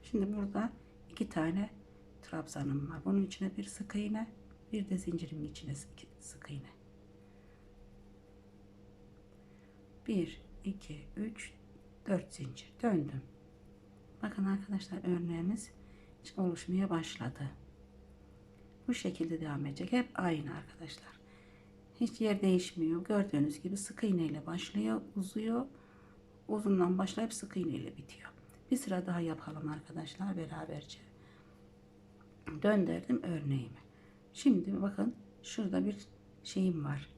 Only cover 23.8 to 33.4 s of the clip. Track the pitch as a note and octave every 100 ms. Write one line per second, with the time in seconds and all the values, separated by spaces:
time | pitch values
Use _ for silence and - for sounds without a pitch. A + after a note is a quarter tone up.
23.8 | - - A3 F#3 D#3+ D3+ E3 E3+ - G3+
24.8 | G#3+ A3 - G3+ F#3 G#3+ A3 A#3 C4+ -
25.8 | - - - - - - - G#3+ G#3 F#3+
26.8 | F3 F#3 F#3+ - A3 - - F#3 E3+ B2+
27.8 | - - - - - - - - - B3+
28.8 | - F#3 F#3 F3 E3 D#3+ - D3+ D3+ D3+
29.8 | - D#3+ D#3+ - G3 F3+ D#3 D#3+ D#3+ D3+
30.8 | - - - - - - - - - -
31.8 | - - - - - - - D#3 G3+ G#3
32.8 | E3 E3 - B3 F#3 D#3+